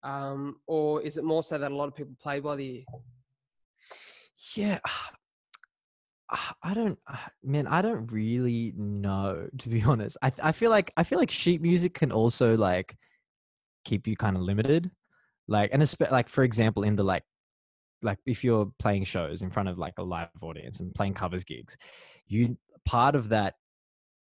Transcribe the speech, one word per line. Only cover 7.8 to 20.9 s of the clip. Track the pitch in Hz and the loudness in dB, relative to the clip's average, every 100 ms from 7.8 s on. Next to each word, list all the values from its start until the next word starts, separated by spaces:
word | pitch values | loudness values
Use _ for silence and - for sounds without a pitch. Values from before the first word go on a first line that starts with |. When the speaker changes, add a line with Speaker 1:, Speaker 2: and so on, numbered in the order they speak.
Speaker 2:
don't | 214 202 117 | 0 -2 -4
really | 110 110 120 123 117 113 95 | -4 0 0 0 0 -4 -4
know, | 104 101 98 98 98 85 - 131 | -6 -2 -2 0 -2 -4 -8 -10
to | 117 | -2
be | 113 | 2
<laughs> | |
honest. | 107 117 104 - | 4 4 0 -2
I, | 131 - | -2 0
I | 156 | 0
feel | 160 233 | 2 4
like, | 214 185 - | 4 4 0
I | |
feel | 170 370 | 2 2
like | 285 | 0
sheet | - 175 175 | 2 2 2
music | 170 175 180 | 4 4 2
can | - 135 | 2 2
also, | 110 117 - 120 113 | 4 4 6 6 6
like, | 98 90 95 - _ _ _ _ _ _ _ _ - | 4 2 -2 -12 _ _ _ _ _ _ _ _ -4
keep | 104 - | -2 -2
you | 104 | 0
kinda | 110 92 | 0 0
limited. | 90 101 127 160 180 - _ _ _ _ - | 0 0 2 2 0 -8 _ _ _ _ -2
Like, | 104 104 | 0 2
and | 135 | 4
espe-, | 147 - - | 2 2 2
like, | 131 - | 2 2
for | - | 2
example, | 131 110 110 104 | 2 4 2 2
in | 104 104 | 2 2
the, | |
like, | 98 90 - _ _ _ _ _ _ _ | 2 0 -4 _ _ _ _ _ _ _
like, | 113 98 - | -4 -4 -4
if | 117 | -2
you're | 127 113 101 - | 2 2 2 0
playing | 107 98 95 | 0 0 0
shows | 92 80 90 | -4 -4 -4
in | 92 | -4
front | 104 95 | -2 -2
of, | 90 | -4
like, | 82 90 | -8 -8
a | |
live | 92 85 85 - | -8 -6 -8 -12
audience | 82 78 65 - | -14 -14 -14 -12
and | 90 | -8